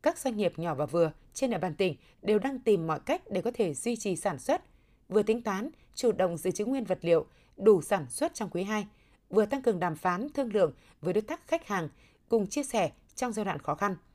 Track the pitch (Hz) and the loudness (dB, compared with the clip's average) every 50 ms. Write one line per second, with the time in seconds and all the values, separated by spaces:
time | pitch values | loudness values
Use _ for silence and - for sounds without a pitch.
0 | - 302 339 - - 262 226 208 208 170 - - 165 170 151 127 151 - 147 170 | 0 0 -2 0 -4 -4 -2 0 0 0 0 -2 -4 -4 -2 -2 -4 -2 2 2
1 | 170 156 156 - _ - - - 294 247 233 170 151 185 151 - 196 185 147 - | 2 2 0 -8 _ -16 -6 -4 -2 0 0 -2 -2 -4 -2 0 0 0 0 -4
2 | _ - _ _ - - 214 208 190 269 277 254 - 226 208 185 160 160 160 143 | _ -20 _ _ 0 2 2 2 2 0 -4 -2 2 2 2 4 4 0 -2 -4
3 | - - 294 370 - - 202 185 - 233 247 - 220 175 143 - - 233 240 214 | -2 -2 -4 -4 -4 -4 -4 -2 -2 -2 0 0 0 0 0 -4 -4 -4 -4 -2
4 | - 208 180 156 - 202 165 131 - - 294 - - _ _ _ _ _ _ _ | -2 -4 -4 -2 -2 -4 -4 -2 -2 0 -2 -2 -2 _ _ _ _ _ _ _
5 | _ _ - 214 208 208 220 240 - 220 196 190 220 320 - _ - _ - - | _ _ 2 2 4 4 0 0 0 -4 -4 -4 -4 -8 -10 _ -20 _ -10 0
6 | - 240 202 - 185 180 170 160 - 190 180 - 208 226 269 269 226 175 185 - | 0 0 2 2 2 0 0 -2 -2 -4 -2 -2 -2 -2 -2 -4 -2 -2 -4 -2
7 | - 165 170 160 - - _ _ _ _ _ - 196 220 208 175 143 - 208 190 | 4 4 4 4 4 0 _ _ _ _ _ 4 6 6 6 6 6 0 0 0
8 | 147 120 - - 294 339 - - 226 170 - 170 190 196 220 214 196 208 - _ | 0 -4 -4 -2 -2 -2 -2 -4 -8 -6 -4 -4 -4 -2 -2 -4 -4 -6 -12 _
9 | _ _ _ _ _ _ - 208 214 208 277 277 262 240 208 175 170 175 160 156 | _ _ _ _ _ _ 2 2 2 2 0 0 0 0 0 2 0 -2 -2 -2
10 | - 185 175 180 233 294 - - 277 233 196 208 185 151 - - _ - - _ | -2 -2 -2 -2 -4 -6 -4 -4 -4 0 2 2 2 2 0 -6 _ -20 -20 _
11 | - 165 175 208 214 - 302 - _ - 320 330 330 - - 185 160 147 - - | -4 -2 -2 -2 -2 -2 -10 -10 _ -4 -4 -4 -2 -2 -4 -4 -4 -6 -10 -16
12 | - - _ _ _ _ - 226 202 190 - 294 277 - - 220 185 190 - _ | -20 -20 _ _ _ _ 0 0 0 0 -4 -4 -4 -2 -2 0 -2 -2 -4 _
13 | _ _ _ - 262 247 214 214 208 196 170 143 - - 147 - 202 202 190 151 | _ _ _ -6 -6 -4 -4 -4 -4 -4 -4 -6 -4 -6 -4 -2 -2 -4 -4 -6
14 | _ _ _ | _ _ _